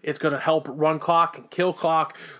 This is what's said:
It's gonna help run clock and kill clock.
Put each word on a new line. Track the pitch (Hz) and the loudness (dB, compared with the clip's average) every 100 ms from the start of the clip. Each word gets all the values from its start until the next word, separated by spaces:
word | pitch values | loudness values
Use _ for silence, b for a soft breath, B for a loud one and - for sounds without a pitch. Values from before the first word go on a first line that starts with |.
It's | - 143 | -6 -2
gonna | 156 139 | -2 0
help | - 160 147 | 0 0 -2
run | 139 156 156 | 0 0 2
clock | - 170 165 - | 2 2 2 -2
and | - | -8
kill | - 180 | -2 -2
clock. | 175 165 160 151 B B | 0 2 2 0 B B